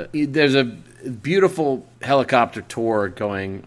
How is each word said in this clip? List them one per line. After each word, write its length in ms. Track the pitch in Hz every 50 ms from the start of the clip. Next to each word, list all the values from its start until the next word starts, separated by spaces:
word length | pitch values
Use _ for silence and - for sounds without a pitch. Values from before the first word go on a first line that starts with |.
| - -
it. 200 | - 151 147 139
There's 240 | 131 156 147 143 131
a 80 | 139 131
beautiful 1200 | 117 104 - - - - - - 131 123 104 - 143 185 196 190 185 185 165 156 139 131 117 - - - -
helicopter 600 | - 123 139 139 123 - 135 120 117 117 - 110
tour 440 | 95 - - 117 113 113 113 107 101 95
going 560 | 87 - 107 104 101 98 95 95 98 98 -